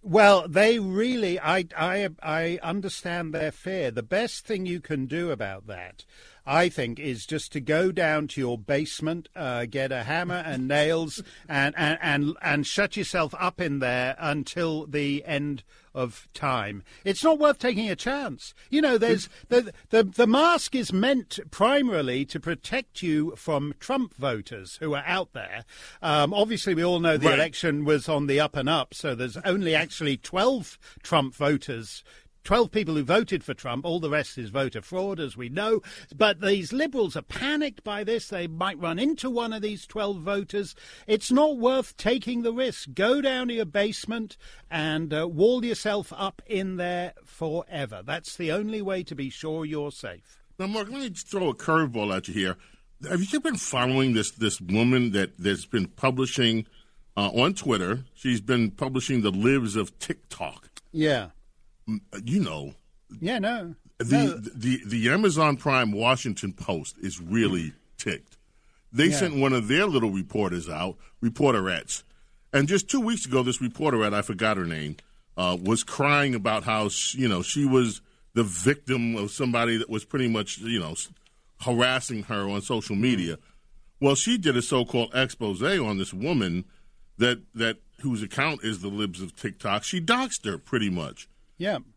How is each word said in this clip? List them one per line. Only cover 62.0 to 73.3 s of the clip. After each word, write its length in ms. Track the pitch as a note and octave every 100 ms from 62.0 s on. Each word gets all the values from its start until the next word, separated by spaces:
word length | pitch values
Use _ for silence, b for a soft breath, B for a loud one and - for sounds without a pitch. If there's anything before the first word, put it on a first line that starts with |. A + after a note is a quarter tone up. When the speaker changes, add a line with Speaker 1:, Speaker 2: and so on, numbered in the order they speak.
| - G2 A2+
Speaker 2:
you 140 | F#3
know. 320 | B2 D#2 C#2+ - _ _ _ -
Speaker 1:
Yeah, 160 | F3 A#3+
no. 360 | G3+ A#3+ E3+ D#3+ _ _
Speaker 2:
The, 60 | A#2 C#3
Speaker 1:
No. 200 | C#3 A#2
Speaker 2:
the, 440 | G#2+ B2 A#2 B2+ G2+
the 240 | A#2 A2+
Amazon 480 | E3 G#3+ D#3 D#3 C#3
Prime 340 | D3+ C3 A#2
Washington 640 | G2+ A#2 B2+ A#2+ F#2+ G2+
Post 440 | - - F2 D2 -
is 200 | F#2+ E2+
really 520 | E2+ A2 G#2+ F#2 D#2+ - _ -
ticked. 380 | - D2+ _ - _ _ _ _ _
They 160 | A2+ E3
Speaker 1:
Yeah. 80 | D3+
Speaker 2:
sent 180 | F#3 C#3+
one 180 | C3+
of 140 | C3 G#2+
their 180 | D3 G#3
little 240 | C#3+ A2+
reporters 560 | F#2+ F2+ G#2+ G2 F2 D#2+
out, 300 | D#2 F2+ - b b
reporterettes. 800 | A#2 A#2 C#3+ A#2 F#2+ E2+ - - - _ _ _ _
And 160 | C#3 D3
just 220 | F#3+ G3
two 120 | C#4
weeks 240 | A3+ A#3
ago, 160 | -